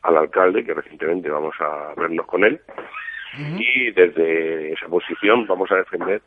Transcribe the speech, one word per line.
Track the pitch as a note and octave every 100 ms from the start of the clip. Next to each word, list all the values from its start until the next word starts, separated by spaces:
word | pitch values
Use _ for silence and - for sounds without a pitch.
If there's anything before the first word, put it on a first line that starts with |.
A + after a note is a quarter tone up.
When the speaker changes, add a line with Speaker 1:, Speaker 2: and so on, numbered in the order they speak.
Speaker 1:
al | - E2
alcalde, | D#2 F#2 F#2 G2+
que | -
recientemente | D#2 - D#2 D#2+ F2+ E2
vamos | D2+ D#2 -
a | D#2 D2+ D2 D#2
vernos | E2 E2 E2
con | F2 G#2
él, | D3+ - - - - - - - C3+
Speaker 2:
Ujú. | D3 F3
Speaker 1:
y | A#2+ B2+ B2
desde | F#2+ F2+ E2 E2 E2 D#2+ E2 D#2
esa | D#2+ D#2+
posición | F2 - E2 G#2 A#2+ G#2
vamos | F2+ F#2
a | F#2+
defender | F#2 F2+ F2 G#2